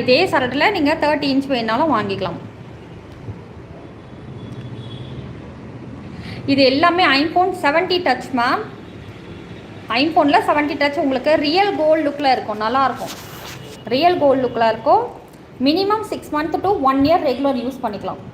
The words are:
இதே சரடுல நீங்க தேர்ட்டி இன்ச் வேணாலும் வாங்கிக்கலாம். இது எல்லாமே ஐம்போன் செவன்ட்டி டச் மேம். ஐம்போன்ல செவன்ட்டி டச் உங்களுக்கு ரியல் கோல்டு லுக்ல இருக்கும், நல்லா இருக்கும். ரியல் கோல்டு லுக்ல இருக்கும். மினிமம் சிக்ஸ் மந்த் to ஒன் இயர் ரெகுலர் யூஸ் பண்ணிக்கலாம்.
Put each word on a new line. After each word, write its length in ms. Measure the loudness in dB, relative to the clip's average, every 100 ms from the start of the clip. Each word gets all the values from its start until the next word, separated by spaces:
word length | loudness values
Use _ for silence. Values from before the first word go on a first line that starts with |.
இதே 160 | 4 4 4
சரடுல 380 | 2 0 2 2 4
நீங்க 160 | 2 2
தேர்ட்டி 240 | 2 2 2
இன்ச் 160 | 0 0
வேணாலும் 400 | -2 0 2 2 2
வாங்கிக்கலாம். 440 | 0 -2 -4 -6 -10 -16 -18 -18 -18 -18 -18 -16 -14 -14 -14 -18 -16 -18 -18 -18 -18 -16 -16 -14 -14 -14 -12 -12 -12 -14 -12 -12 -12 -14 -16 -16 -16 -14 -14 -14 -14 -14 -12 -8 0
இது 80 | 4 4
எல்லாமே 320 | 6 4 4 4 4
ஐம்போன் 360 | 2 2 0 2 0
செவன்ட்டி 300 | 2 2 0 0
டச் 200 | -2 -2 -2
மேம். 240 | 0 0 -4 -12 -16 -16 -16 -16 -16 -16 -16 -16 -16 -16 -4 0
ஐம்போன்ல 400 | 2 4 6 4 4
செவன்ட்டி 280 | 2 0 0
டச் 220 | 0 2
உங்களுக்கு 300 | 0 2 4 4
ரியல் 260 | 4 2 2 2
கோல்டு 220 | 4 4 2
லுக்ல 240 | 0 2
இருக்கும், 240 | 2 0 -4
நல்லா 160 | 0 2 2
இருக்கும். 240 | 0 -8 -12 -14 -14 -14 -14 -14 -14 -4
ரியல் 260 | 2 4 4
கோல்டு 200 | 4 4
லுக்ல 200 | 2 2 2
இருக்கும். 300 | 2 4 4 2 -8 -20 -20 -20 -2 2
மினிமம் 380 | 2 2 0 -2
சிக்ஸ் 220 | -8 -4 -4
மந்த் 200 | -2 -2
to 60 | 0 2 2
ஒன் 100 | 4 4
இயர் 160 | 4 2
ரெகுலர் 320 | 0 0 0
யூஸ் 140 | -4 -6
பண்ணிக்கலாம். 360 | -6 -6 -8 -8 -14